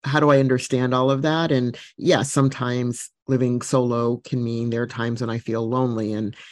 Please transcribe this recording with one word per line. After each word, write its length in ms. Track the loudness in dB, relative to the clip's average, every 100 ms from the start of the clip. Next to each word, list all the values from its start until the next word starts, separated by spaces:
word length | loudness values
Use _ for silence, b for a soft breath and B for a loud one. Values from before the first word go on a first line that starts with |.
how 140 | -2 2
do 120 | 6
I 100 | 6
understand 520 | 4 2 0 -2 0
all 180 | 2 2
of 100 | 2
that? 300 | 0 0 0
And 260 | 0 0 B B -4
yeah, 260 | 0 2
sometimes 840 | 2 2 2 2 -4 -2 -4 -6 -12 _ -2
living 340 | 0 2 0
solo 540 | 0 0 2 0 0 -2
can 180 | -4 -4
mean 260 | -2 -4 -2
there 140 | -2
are 40 | -4
times 320 | -4 -4 -2
when 100 | -4
I 80 | -4
feel 300 | -4 -4 -2
lonely, 440 | 0 0 0 -4
and, 220 | -4 -4 B B